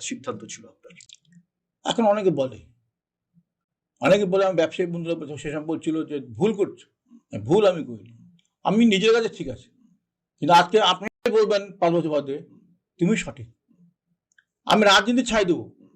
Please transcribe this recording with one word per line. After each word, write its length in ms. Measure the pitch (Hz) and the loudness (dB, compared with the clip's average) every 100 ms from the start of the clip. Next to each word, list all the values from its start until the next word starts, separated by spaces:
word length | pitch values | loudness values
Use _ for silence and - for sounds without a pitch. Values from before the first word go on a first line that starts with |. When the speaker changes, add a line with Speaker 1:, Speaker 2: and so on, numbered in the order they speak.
Speaker 1:
সিদ্ধান্ত 440 | - 123 123 110 107 | -12 -12 -10 -12 -14
ছিল 160 | - 110 | -20 -20
আপনার? 320 | _ - 175 - - _ _ _ _ _ _ - | _ -20 -20 -20 -20 _ _ _ _ _ _ -6
Speaker 2:
এখন 200 | - 220 | 0 2
অনেকে 240 | 208 185 | 2 0
বলে, 300 | 139 131 - - _ _ _ _ _ _ _ _ _ _ _ _ - | 0 -4 -8 -20 _ _ _ _ _ _ _ _ _ _ _ _ -2
অনেকে 260 | 139 202 196 | 2 2 2
বলে, 200 | 190 190 | 0 0
আমি 100 | 175 | 2
ব্যবসায়ী 360 | 160 - 180 | 0 -2 -6
বন্ধুরা 240 | 170 165 165 | -6 -6 -8
বলছে, 220 | 147 147 | -8 -12
সেসব 280 | 151 151 151 | -10 -8 -6
বলছিল 400 | 156 160 160 147 | -6 -4 -4 -4
যে 140 | 147 | -8
ভুল 340 | 123 110 196 | -10 -4 -2
করছো, 340 | 208 165 - - _ _ _ _ 113 | 0 -4 -8 -20 _ _ _ _ -10
ভুল 260 | 104 196 202 | 0 2 2
আমি 180 | 175 | 2
করিনি, 540 | 123 117 - - - _ _ _ | -4 -14 -20 -20 -20 _ _ _
আমি 220 | - 202 233 | -2 4 4
নিজের 280 | 190 220 | 4 2
কাছে 160 | 233 226 | 2 0
ঠিক 180 | - 139 | -6 -12
আছে। 220 | 120 - _ _ _ _ _ _ - | -14 -18 _ _ _ _ _ _ -6
কিন্তু 140 | 143 | 4
আজকে 280 | 175 180 214 | 6 6 4
আপনি 500 | 190 175 202 - 240 | 2 0 -4 -6 0
বলবেন 460 | 214 208 202 202 175 | 2 2 0 -4 -2
পাঁচ 160 | 170 | 0
বছর 160 | 170 156 | 2 0
বাদে, 320 | 151 139 147 - _ _ _ _ - | -2 -4 -8 -12 _ _ _ _ -2
"তুমি 180 | 175 220 | 0 0
সঠিক।" 300 | - - 113 _ _ _ _ _ _ _ _ _ _ _ - | -4 -12 -18 _ _ _ _ _ _ _ _ _ _ _ 0
আমি 180 | 214 | 2
রাজনীতি 440 | 208 196 208 247 - | 6 4 4 0 0
ছাই 180 | 220 185 | 0 0
দেবো, 260 | 143 98 _ _ | -2 -6 _ _